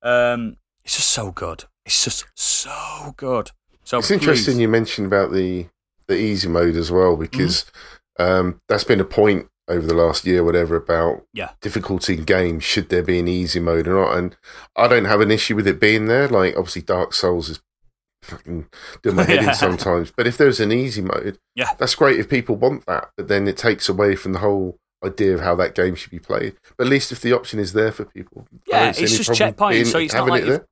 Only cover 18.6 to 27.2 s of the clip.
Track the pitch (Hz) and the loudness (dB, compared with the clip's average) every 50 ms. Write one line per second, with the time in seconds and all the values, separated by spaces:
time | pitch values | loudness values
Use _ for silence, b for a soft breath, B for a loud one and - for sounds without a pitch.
18.6 | 80 _ B B B B B B _ 117 95 90 90 - 180 151 123 107 135 - | -12 _ B B B B B B _ -2 0 0 2 4 4 4 4 2 2 2
19.6 | - 95 92 90 - 98 87 87 85 82 _ - 120 120 117 - 160 139 127 - | 2 0 0 0 0 0 0 0 -2 -4 _ -2 -2 -2 2 4 4 4 4 4
20.6 | 110 104 110 120 131 135 113 104 92 92 - - - 104 - _ _ _ _ 120 | 0 0 0 0 -2 -4 -4 -6 -4 -4 -4 -4 -6 -8 -10 _ _ _ _ -6
21.6 | 127 - - - 127 123 - - 156 139 131 - 107 - - 127 120 - 117 104 | -6 -6 -2 -2 -2 -2 2 2 4 4 4 2 0 0 -2 -2 0 -2 -2 0
22.6 | 123 131 110 - - - 90 - - - _ - 95 - 104 98 101 101 95 - | 2 0 0 -2 -6 -6 -6 -6 -6 -10 _ -14 -4 -2 0 0 0 0 -2 0
23.6 | - 117 107 98 - - 98 92 104 101 98 90 - - 95 92 98 104 101 98 | 0 0 0 0 -2 -4 0 2 2 2 2 0 -2 -6 -6 -2 0 0 0 0
24.6 | 95 90 85 _ _ _ _ _ - 95 95 - 107 98 95 87 80 92 87 87 | -2 -6 -8 _ _ _ _ _ -10 -8 -4 0 0 2 2 2 0 0 0 0
25.6 | 90 85 - - 90 92 90 82 - - - 85 - _ 104 101 - 110 - b | 0 -2 0 0 -2 -2 -2 -6 -12 -14 -16 -18 -8 _ -4 -4 -4 -6 -10 b
26.6 | b b b _ 127 127 139 139 131 - 127 - | b b b _ 0 2 2 0 0 -2 -10 -6